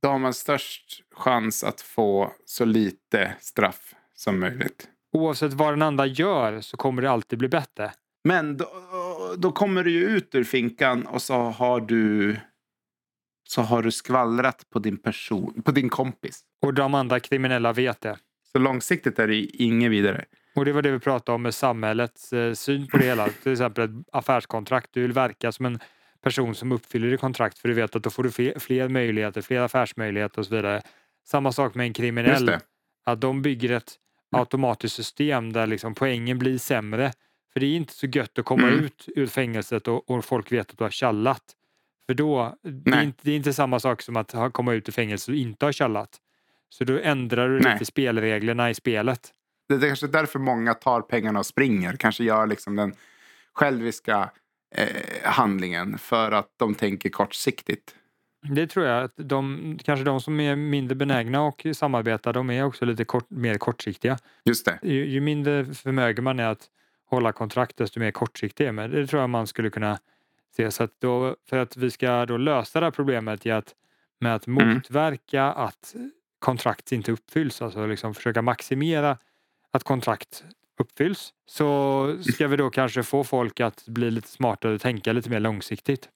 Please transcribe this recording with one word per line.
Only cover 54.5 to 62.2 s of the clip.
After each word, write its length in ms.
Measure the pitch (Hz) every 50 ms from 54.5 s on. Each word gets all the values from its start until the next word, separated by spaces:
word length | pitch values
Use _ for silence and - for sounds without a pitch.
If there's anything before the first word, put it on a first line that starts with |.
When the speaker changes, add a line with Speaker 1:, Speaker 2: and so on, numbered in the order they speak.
| _ _ _ _ -
Speaker 1:
eh, 120 | - 98 107 - - - - - - -
handlingen 760 | - - - 104 104 98 95 92 90 87 85 90 98 101 104
för 340 | - - - 117 113 110 107
att 160 | 104 98 - _
de 180 | _ 127 110 104
tänker 340 | - - 104 98 95 - 98
kortsiktigt. 840 | - - 101 - - - - - - - - - - - _ - - _ _ _ _ _ _ _ _ _ - 147 139
Speaker 2:
Det 120 | 143 165
tror 200 | 160 - 190 175
jag. 180 | 135 120 120 127
Att 80 | 127 _
de, 600 | - 151 139 139 135 135 135 139 - 156 160 156 - -
kanske 200 | - 147 135 135
de 160 | 143 139 131
som 200 | 123 - 151 151
är 160 | 151 147 143
mindre 380 | 143 147 151 143 143 131 123 131
benägna 540 | 131 143 139 139 127 117 113 127 139 151 151
att 280 | 139 - - 160 156
samarbeta, 560 | - - 147 131 120 110 117 113 107